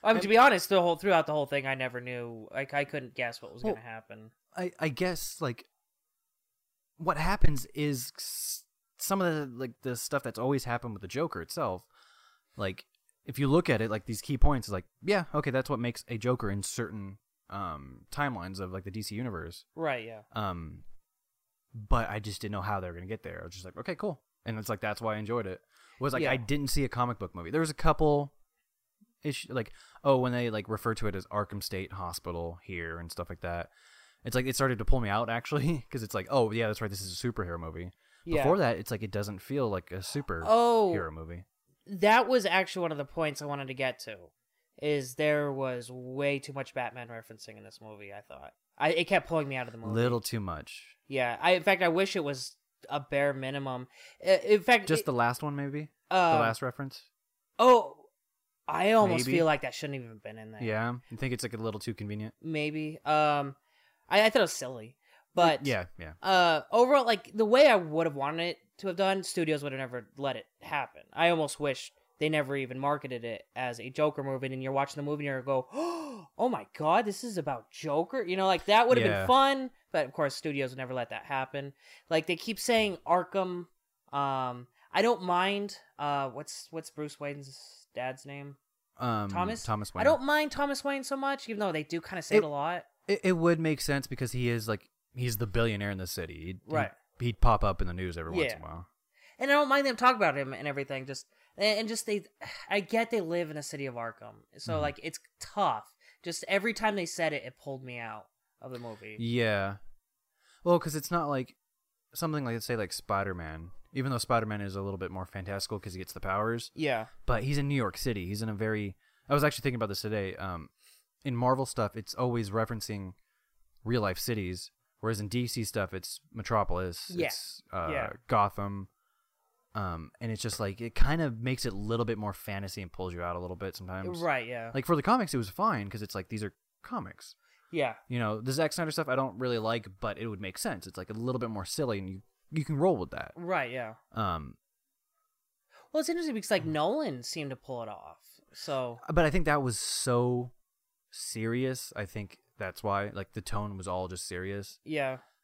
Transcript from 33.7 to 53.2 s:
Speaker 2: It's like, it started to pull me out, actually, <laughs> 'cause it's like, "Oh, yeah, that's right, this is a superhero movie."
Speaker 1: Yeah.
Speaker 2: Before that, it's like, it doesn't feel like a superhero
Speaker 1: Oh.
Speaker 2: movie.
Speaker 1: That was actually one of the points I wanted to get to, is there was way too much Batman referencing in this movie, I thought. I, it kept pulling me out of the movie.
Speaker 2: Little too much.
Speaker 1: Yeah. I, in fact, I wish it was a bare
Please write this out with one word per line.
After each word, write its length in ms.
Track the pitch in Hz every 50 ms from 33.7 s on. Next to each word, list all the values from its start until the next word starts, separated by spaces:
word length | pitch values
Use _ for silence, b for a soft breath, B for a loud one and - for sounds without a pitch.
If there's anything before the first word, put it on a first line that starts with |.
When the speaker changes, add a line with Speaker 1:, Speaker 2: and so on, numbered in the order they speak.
| b b b b b b b b b b b
Speaker 2:
It's 120 | 120 113
like, 100 | 127 127
it 100 | 131 127
started 220 | - 139 131 123
to 80 | 104 110
pull 140 | - - 131
me 80 | 117 101
out, 200 | 98 107 120 113
actually, 560 | 113 117 117 - 151 143 127 151 165 143 -
<laughs> 40 | -
'cause 120 | - 131 113
it's 100 | 104 -
like, 120 | 107 92 -
"Oh, 220 | - 135 117 107
yeah, 160 | 107 113 117
that's 120 | 107 107 -
right, 80 | 117 107
this 120 | 98 95
is 200 | 95 92 90 - -
a 40 |
superhero 320 | 123 113 - 98 87 85 85
movie." 320 | 82 80 80 85 87 90 - b b b b b b
Speaker 1:
Yeah. 180 | 170 165 151 135
Speaker 2:
Before 140 | 139 175 202
that, 180 | 165 120 113
it's 140 | 82 107 -
like, 120 | 123 101 107
it 80 | 101
doesn't 280 | 90 104 104 101 104 92
feel 280 | - - 135 143 131 110
like 220 | 98 92 - -
a 60 | 87
superhero 460 | 95 95 - - 147 139 - 95 82 82
Speaker 1:
Oh. 680 | - 220 233 240 240 233 226 214 190 170 - 85 80
Speaker 2:
movie. 320 | 78 80 80 80 85 87 92 _ _ _ _ _ _ _ _
Speaker 1:
That 400 | - 202 180 175 208 220 240 247
was 180 | 208 262 247 190
actually 360 | 190 170 190 190 - - 185 175
one 80 | 165
of 60 | 156
the 80 | 143 143
points 360 | - - 170 160 151 143 -
I 40 | 151
wanted 220 | 143 143 139 139
to 60 | 131 131
get 240 | 127 135 131 123 -
to, 160 | - - 110 92 90 85 _ _ _ _ _ _ _ _ _ -
is 340 | - 151 147 143 131 127 127
there 360 | - 151 151 151 147 147 143
was 380 | 139 135 135 131 127 123 120 117
way 480 | 127 127 123 127 131 139 143 143 143 135
too 140 | 135 - 135
much 200 | 139 131 - -
Batman 340 | 135 123 113 110 127 120 117
referencing 480 | 120 113 110 - 113 104 - - 107
in 60 | 107 104
this 160 | 104 - -
movie, 300 | 110 110 107 101 104 98 98
I 80 | 104
thought. 320 | 104 _ - - 71 67 _ _ _ _ _
I, 120 | - 143 156
it 140 | 170 165 175
kept 220 | - 196 175 - -
pulling 180 | 170 160 151
me 80 | 139 135
out 120 | 131 123
of 40 | 117 113
the 40 |
movie. 160 | 113 113 104 107
Speaker 2:
Little 280 | 113 117 123 120 117
too 180 | 107 - - 113
much. 560 | 101 92 82 73 73 - - - - - - _ _
Speaker 1:
Yeah. 300 | _ 135 131 127 120 117 -
I, 120 | - 175
in 100 | 185 185 160
fact, 180 | 202 190 180 185
I 40 |
wish 280 | 170 160 180 190 185 -
it 80 | 190 156
was 320 | 143 143 131 127 - - _ _ _ _ _ - -
a 100 | 135 147
bare 320 | 139 _ 147 139